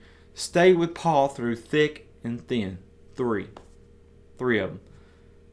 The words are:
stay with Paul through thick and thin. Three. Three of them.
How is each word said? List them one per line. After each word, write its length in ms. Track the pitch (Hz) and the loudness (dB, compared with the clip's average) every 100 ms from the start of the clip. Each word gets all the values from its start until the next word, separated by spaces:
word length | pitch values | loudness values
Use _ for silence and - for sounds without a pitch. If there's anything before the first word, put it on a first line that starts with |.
| - - - | -20 -20 -20
stay 400 | - - 175 185 | -14 -4 4 6
with 200 | 175 170 | 6 2
Paul 340 | - 170 147 139 | -2 0 2 2
through 280 | - 120 113 | 0 -4 -4
thick 540 | - 151 151 151 - - | -2 0 0 -2 -20 -14
and 240 | 117 120 - | -10 -10 -4
thin. 300 | 123 95 92 - - - | -4 -4 -8 -18 -20 -20
Three. 340 | - 123 104 - - - - - - - - - - | -6 -4 -4 -6 -16 -20 -20 -20 -20 -20 -20 -20 -6
Three 220 | 127 110 | 0 0
of 100 | 95 | -2
them. 80 | - - - - - - - - | -8 -18 -20 -20 -20 -20 -20 -18